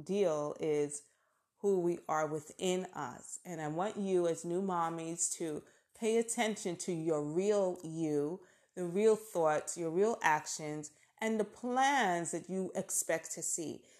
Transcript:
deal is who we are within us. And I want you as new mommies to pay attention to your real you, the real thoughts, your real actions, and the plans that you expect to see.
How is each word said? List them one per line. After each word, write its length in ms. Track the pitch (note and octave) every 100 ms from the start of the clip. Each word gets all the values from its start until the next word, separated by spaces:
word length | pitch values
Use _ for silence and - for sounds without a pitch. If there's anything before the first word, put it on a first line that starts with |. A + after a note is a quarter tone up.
deal 540 | D#3 G3+ F#3 D3+ D3 -
is 440 | D#3+ D3 D3 - - _ _ _ _ _
who 200 | G3+ F#3+
we 180 | F3 E3+ -
are 180 | D#3 D#3
within 640 | D#3 - - F#3 F#3 F3+ -
us. 440 | C3 - - - -
And 160 | E3
I 60 | D3+
want 300 | D#3 G3+ G#3+
you 300 | G3 F#3 E3+
as 180 | E3 E3+
new 160 | F3
mommies 720 | G3 F3 E3 E3 E3 E3 - -
to 240 | E3 D#3 - - _ -
pay 180 | A3 A3+
attention 600 | A3+ - A3 G#3 F#3+ E3+
to 160 | -
your 280 | E3+ D#3+ D3+
real 560 | D3 D#3+ G3+ G#3 F#3 F3
you, 560 | E3 D#3+ D#3 D3 D3 F#3 - _ _ -
the 100 | F3
real 300 | F3+ A3 G#3+
thoughts, 640 | - F3 D#3+ D3+ - -
your 120 | E3
real 280 | E3 G#3+ A#3
actions, 680 | - D#3 - - D#3 D3+ D3+ - _ -
and 200 | A3 A3
the 40 |
plans 880 | G#3 - B3 B3 C4+ C#4 G#3 F3 E3
that 180 | E3+ E3
you 220 | F#3+ F#3 -
expect 580 | F#3 - - E3 -
to 80 | -
see. 400 | D#3+ - D#3 - - -